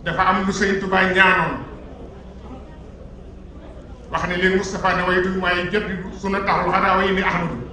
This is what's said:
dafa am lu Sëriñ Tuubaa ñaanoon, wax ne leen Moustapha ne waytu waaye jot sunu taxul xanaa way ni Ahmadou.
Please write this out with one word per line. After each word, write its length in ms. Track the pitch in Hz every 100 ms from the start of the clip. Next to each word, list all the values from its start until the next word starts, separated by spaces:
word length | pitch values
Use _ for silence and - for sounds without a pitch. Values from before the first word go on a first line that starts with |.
dafa 180 | 165 165
am 240 | 185 196 190
lu 60 |
Sëriñ 280 | - 196 190
Tuubaa 320 | 190 190 185
ñaanoon, 440 | 185 185 175 160 135 - - - - - - - - - - - - - - - - - - - - - - - - -
wax 180 | 160 170
ne 80 | 180
leen 200 | 185 190
Moustapha 400 | 190 190 185 175
ne 60 |
waytu 380 | 180 185 185 185
waaye 300 | 180 175 180
jot 140 | 208 208 185 180 -
sunu 200 | 196 190
taxul 280 | 190 170 175
xanaa 240 | 190 190 185
way 140 | 190
ni 100 | 190
Ahmadou. 360 | 190 170 170 120 -